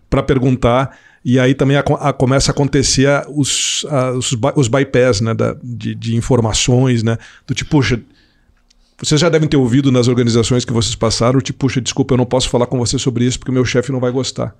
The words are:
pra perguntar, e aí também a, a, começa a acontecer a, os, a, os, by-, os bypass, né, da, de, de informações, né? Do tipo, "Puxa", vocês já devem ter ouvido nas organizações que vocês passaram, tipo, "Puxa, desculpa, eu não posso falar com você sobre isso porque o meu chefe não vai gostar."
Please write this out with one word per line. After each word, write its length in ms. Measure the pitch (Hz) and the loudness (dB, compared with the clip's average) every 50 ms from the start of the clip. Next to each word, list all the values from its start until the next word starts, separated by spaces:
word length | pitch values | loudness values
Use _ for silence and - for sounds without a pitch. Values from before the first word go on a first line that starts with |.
| _ _ | _ _
pra 120 | - 131 | -2 -2
perguntar, 760 | 139 - 147 135 123 139 127 123 - 120 117 127 139 131 - - _ _ _ _ _ | 0 0 0 2 2 2 0 2 2 2 2 2 0 -2 -6 -14 _ _ _ _ _
e 160 | - 123 131 | 0 2 2
aí 140 | 127 131 139 | 4 2 2
também 240 | 135 135 135 139 143 | 2 2 2 2 2
a, 20 | |
a, 320 | 139 - 147 156 - 143 | 2 0 -2 0 0 -4
começa 400 | 131 - 139 123 135 139 - - | 0 0 0 2 2 2 2 0
a 20 | 139 | 0
acontecer 540 | - 143 135 - 143 127 - - 131 131 139 | 0 -2 0 2 0 0 2 2 2 2 2
a, 180 | 143 143 - - | 2 0 -2 -4
os, 560 | 147 147 139 - - - - - - - - - | -4 -2 -2 -2 -2 -4 -4 -4 -4 -6 -6 -4
a, 220 | 151 135 127 127 | -2 -2 -2 -2
os, 220 | 127 127 123 - 139 | -2 -4 -4 -4 -4
by-, 200 | 113 110 143 143 | -2 -2 0 2
os 120 | 151 139 110 | 2 0 2
bypass, 540 | 120 135 143 139 - 127 123 127 120 95 | 2 0 0 2 2 2 4 4 2 0
né, 120 | 113 113 113 | 0 -2 -2
da, 220 | 110 113 113 117 - - | 0 -2 -2 -2 -6 -10
de, 320 | 123 120 110 110 117 110 | -12 -12 -8 -8 -8 -8
de 200 | 110 110 117 113 | -8 -6 -4 -2
informações, 880 | 117 - - 135 120 113 110 98 - - - 123 123 131 131 123 113 110 | -2 0 2 0 2 2 0 0 0 0 2 2 2 4 2 2 0 0
né? 140 | 117 113 110 - - - - _ - | -2 -2 -4 -6 -16 -20 -20 _ -8
Do 60 | 127 | -8
tipo, 160 | - - - | -8 -4 0
"Puxa", 280 | - 151 127 101 127 110 - _ _ _ _ _ _ _ _ _ _ _ _ _ _ _ _ _ _ - | 0 2 2 2 -2 -4 -6 _ _ _ _ _ _ _ _ _ _ _ _ _ _ _ _ _ _ -10
vocês 220 | - - 151 147 | -4 0 0 2
já 80 | 165 170 | 2 2
devem 180 | 156 160 156 147 | 2 2 0 2
ter 100 | 156 143 | 2 2
ouvido 340 | 131 120 113 143 139 139 | 2 2 2 2 2 4
nas 160 | 123 127 117 123 | 2 4 2 2
organizações 560 | 127 117 123 117 110 117 110 - 127 123 - | 2 2 0 2 2 2 2 2 0 -2 0
que 60 | - 117 | -2 -2
vocês 220 | 113 107 - - | -2 -2 -2 -2
passaram, 440 | - - 110 101 - 117 120 131 135 | -2 -2 -2 0 0 0 2 2 2
tipo, 180 | 127 - 139 - | 0 -2 -6 -2
"Puxa, 220 | - 127 - 131 | -2 -2 -2 -2
desculpa, 320 | 110 - - - 131 - 131 | -4 -4 -2 -2 0 0 2
eu 40 | 123 | 0
não 80 | 123 | 2
posso 240 | 123 - 127 123 - | 0 0 -2 0 0
falar 160 | - 120 120 | 0 0 0
com 120 | - 139 127 | 0 0 -2
você 180 | 120 117 - 127 | -2 -2 -2 -2
sobre 280 | - 135 117 117 120 | -2 -2 0 0 0
isso 120 | 123 120 - | 0 -2 -4
porque 140 | - - | -6 -2
o 20 | 127 | 0
meu 120 | 127 123 | 0 0
chefe 260 | 104 - 127 120 - | 2 0 -2 -2 0
não 80 | 135 127 | -4 -2
vai 120 | 123 123 | -2 -2
gostar." 440 | 123 135 127 - - - 120 117 - | -2 -2 -4 -4 -6 -6 -8 -8 -8